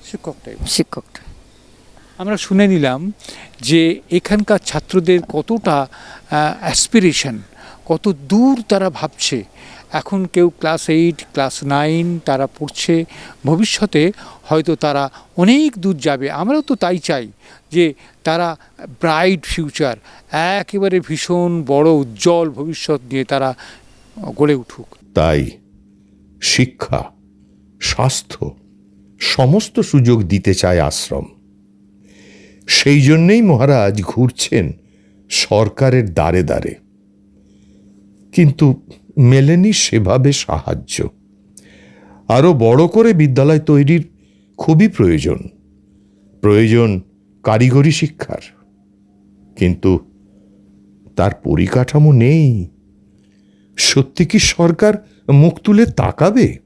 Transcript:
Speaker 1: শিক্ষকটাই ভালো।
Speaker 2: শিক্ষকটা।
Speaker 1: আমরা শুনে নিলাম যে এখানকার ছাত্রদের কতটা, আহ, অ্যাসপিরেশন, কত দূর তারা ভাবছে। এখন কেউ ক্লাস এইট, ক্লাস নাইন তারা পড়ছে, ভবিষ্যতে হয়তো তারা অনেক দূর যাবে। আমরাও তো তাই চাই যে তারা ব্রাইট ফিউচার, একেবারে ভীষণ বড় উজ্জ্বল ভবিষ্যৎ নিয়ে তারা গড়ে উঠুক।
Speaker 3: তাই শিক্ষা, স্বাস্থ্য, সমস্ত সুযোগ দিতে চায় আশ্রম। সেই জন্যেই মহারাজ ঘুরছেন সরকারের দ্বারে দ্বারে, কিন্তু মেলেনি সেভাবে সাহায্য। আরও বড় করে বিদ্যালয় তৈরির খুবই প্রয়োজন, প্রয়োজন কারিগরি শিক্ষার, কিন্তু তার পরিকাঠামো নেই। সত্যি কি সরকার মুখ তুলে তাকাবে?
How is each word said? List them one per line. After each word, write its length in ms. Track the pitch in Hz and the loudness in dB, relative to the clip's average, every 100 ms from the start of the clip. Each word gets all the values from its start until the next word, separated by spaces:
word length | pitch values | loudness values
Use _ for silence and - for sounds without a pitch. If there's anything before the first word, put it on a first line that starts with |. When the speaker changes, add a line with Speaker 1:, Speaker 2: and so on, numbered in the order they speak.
| - | -18
Speaker 1:
শিক্ষকটাই 440 | - - - - 110 | -16 -14 -16 -18 -14
ভালো। 120 | 160 | -8
Speaker 2:
শিক্ষকটা। 520 | - 165 - - - - - - _ _ _ _ - _ - | -4 -4 -8 -18 -20 -20 -20 -20 _ _ _ _ -20 _ -12
Speaker 1:
আমরা 200 | 190 214 | -6 -6
শুনে 300 | - 190 202 | -2 2 2
নিলাম 460 | 185 139 127 180 208 - - - - | 2 0 -2 -8 -12 -20 -20 -20 -14
যে 380 | 113 165 160 175 - | 0 2 2 -2 -4
এখানকার 480 | 175 - 208 208 208 - | -6 -2 -4 0 -2 -2
ছাত্রদের 560 | 156 - 185 165 180 | -10 -4 -2 0 0
কতটা, 560 | - 147 147 226 202 147 | 0 -8 -4 -4 -2 -2
আহ, 760 | 135 - - - - 151 151 - | -4 -12 -20 -20 -8 -4 -4 -6
অ্যাসপিরেশন, 800 | - - - 226 185 139 143 110 101 - - - - | -6 -4 0 2 2 -2 -6 -10 -16 -20 -20 -20 -6
কত 280 | 160 208 156 139 | -4 -4 -6 -2
দূর 320 | 202 254 262 220 | 0 2 0 -2
তারা 200 | 196 190 | -2 -2
ভাবছে। 540 | 135 151 - - 127 98 - - - - | -6 -12 -8 -6 -6 -10 -20 -20 -20 -10
এখন 340 | 156 - 196 180 | -10 -6 -6 -2
কেউ 240 | 185 175 | 0 0
ক্লাস 400 | - 156 160 - | 0 -6 -4 -2
এইট, 360 | 160 170 165 - | 0 0 -2 -10
ক্লাস 300 | 147 135 - | -6 -4 -4
নাইন 560 | 139 143 151 165 170 170 - | -4 -2 0 -2 -4 -6 -4
তারা 220 | 135 135 | -4 -4
পড়ছে, 580 | - 147 - - 165 165 - - - - | -8 -12 -10 -2 -2 -2 -14 -20 -8 -2
ভবিষ্যতে 680 | 165 220 - 208 156 160 - - - | 0 -2 -2 -2 0 -2 -4 -18 -20
হয়তো 320 | - 156 156 156 | -4 -4 -2 -4
তারা 340 | 156 139 139 - _ - | -2 -4 -6 -10 _ -2
অনেক 400 | 180 269 311 220 | 2 2 0 -2
দূর 200 | 180 165 | -6 -4
যাবে। 340 | 156 139 139 | -2 -4 -4
আমরাও 300 | 147 202 302 | -6 -4 -4
তো 140 | 285 262 | -4 -4
তাই 240 | 175 185 | -2 -4
চাই 320 | - 147 110 - _ - _ | -4 -6 -6 -18 _ -20 _
যে 220 | 160 170 139 - _ | 0 0 -2 -20 _
তারা 340 | - 160 170 160 _ _ - 127 | -6 -4 -4 -8 _ _ -20 -6
ব্রাইট 440 | 170 156 185 190 - | -2 0 0 -2 -6
ফিউচার, 500 | - 156 - 143 113 _ - _ | -8 -8 -4 -6 -6 _ -20 _
একেবারে 680 | 151 170 196 180 202 196 185 | -6 -4 -4 -6 -4 -2 -2
ভীষণ 640 | 165 160 - 175 175 170 135 | -4 -10 -4 -2 -2 -4 -2
বড় 220 | 139 156 | 2 2
উজ্জ্বল 600 | 156 127 107 175 170 165 | 2 -2 -4 0 0 -2
ভবিষ্যৎ 500 | 127 151 156 - 147 123 | -6 -10 -10 -6 -6 -6
নিয়ে 120 | 135 | -8
তারা 320 | 131 139 135 123 - - _ _ _ - 208 - | -4 -4 -4 -8 -16 -20 _ _ _ -16 -16 -2
গড়ে 200 | 147 139 | 0 0
উঠুক। 300 | 117 - 113 - _ | -4 -20 -20 -20 _
Speaker 3:
তাই 360 | - 80 76 67 - _ _ _ _ _ _ _ _ | -2 0 0 -2 -10 _ _ _ _ _ _ _ _
শিক্ষা, 600 | - - 131 - - - - _ _ _ _ _ _ _ | -4 -2 -2 -4 -8 -8 -8 _ _ _ _ _ _ _
স্বাস্থ্য, 720 | - - 131 - - - - - _ _ _ _ _ _ | -8 -2 -2 -2 -12 -12 -12 -14 _ _ _ _ _ _
সমস্ত 600 | - - 131 185 - - | -6 0 2 2 0 -4
সুযোগ 440 | 208 147 120 117 | 0 2 2 2
দিতে 300 | 92 95 101 | 0 -2 0
চায় 260 | 92 90 90 | 0 0 0
আশ্রম। 460 | 71 - - 69 - _ _ _ _ _ _ _ _ _ - - - _ - | -2 -4 -8 -10 -10 _ _ _ _ _ _ _ _ _ -20 -20 -20 _ -4
সেই 340 | - 139 143 | 0 4 4
জন্যেই 400 | 135 160 170 220 | 4 4 4 4
মহারাজ 600 | 214 131 135 135 101 107 | 4 4 4 4 2 -2
ঘুরছেন 720 | 92 - 123 - - 120 80 - _ _ _ _ _ | -4 -2 -2 -2 -2 -2 -2 -8 _ _ _ _ _
সরকারের 840 | - - 107 107 - 135 127 107 | -6 0 0 0 0 2 2 0
দ্বারে 300 | 82 80 90 | -2 0 0
দ্বারে, 320 | 80 62 - - _ _ _ _ _ _ _ _ _ _ _ _ _ _ _ | 0 -4 -6 -12 _ _ _ _ _ _ _ _ _ _ _ _ _ _ _
কিন্তু 480 | - 156 - 147 131 - - _ - | 2 2 4 2 2 -6 -20 _ 2
মেলেনি 560 | 123 135 139 170 196 | 4 6 4 4 2
সেভাবে 600 | 208 - 113 92 123 131 | 0 0 0 2 2 2
সাহায্য। 760 | 139 - 76 82 82 - - - _ _ _ _ - - - - - - - - | 0 -4 -6 -4 -8 -8 -8 -8 _ _ _ _ -20 -20 -20 -20 -20 -20 -20 0
আরও 260 | 113 165 | 4 4
বড় 340 | 156 113 127 165 | 4 4 4 4
করে 260 | 214 226 | 4 4
বিদ্যালয় 460 | 185 151 127 139 156 | 4 2 4 2 2
তৈরির 500 | 156 147 139 170 - _ _ _ _ - | 2 2 4 0 -2 _ _ _ _ -8
খুবই 300 | - 156 214 | 0 4 2
প্রয়োজন, 600 | - 98 80 90 - - _ _ _ _ _ _ _ _ _ | 2 2 2 0 -4 -8 _ _ _ _ _ _ _ _ _
প্রয়োজন 600 | 107 104 113 113 113 98 - _ _ _ | 2 4 4 4 2 0 -6 _ _ _
কারিগরি 480 | - 110 127 127 139 | -2 2 4 4 2
শিক্ষার, 500 | - - - - - - _ _ _ _ _ _ _ _ _ _ - | 0 -4 -6 -12 -12 -14 _ _ _ _ _ _ _ _ _ _ -2
কিন্তু 440 | 90 87 98 90 - _ _ _ _ _ _ _ _ _ _ - | 0 0 0 0 -2 _ _ _ _ _ _ _ _ _ _ -2
তার 160 | 92 | -2
পরিকাঠামো 760 | - - 76 95 127 127 147 151 | -2 -4 -2 0 0 0 2 4
নেই। 580 | 135 117 160 147 110 85 _ _ _ _ _ _ _ _ _ _ - | 4 4 2 2 0 -6 _ _ _ _ _ _ _ _ _ _ -6
সত্যি 480 | - - 135 - 180 | -2 0 -2 -2 0
কি 140 | 220 | 2
সরকার 680 | - - 170 170 214 208 - _ - | 0 0 0 2 0 0 -8 _ 2
মুখ 300 | 139 160 - | 4 4 2
তুলে 260 | - 208 233 | 0 2 2
তাকাবে? 720 | - 92 - 165 226 185 123 | 0 -4 0 0 2 0 -2